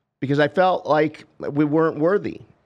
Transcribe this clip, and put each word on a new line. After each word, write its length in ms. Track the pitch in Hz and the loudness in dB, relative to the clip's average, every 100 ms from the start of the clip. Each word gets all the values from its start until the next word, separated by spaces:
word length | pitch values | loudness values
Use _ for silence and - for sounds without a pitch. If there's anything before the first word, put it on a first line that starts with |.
| _ _ | _ _
because 180 | 131 143 | -2 0
I 80 | 147 | 2
felt 380 | 185 185 175 - | 2 2 0 0
like 400 | 151 156 - - - | 0 0 -2 -18 -12
we 260 | - 143 151 | -6 -2 0
weren't 340 | 156 160 147 | 2 0 0
worthy. 420 | 165 202 139 - - _ | 0 0 -4 -12 -18 _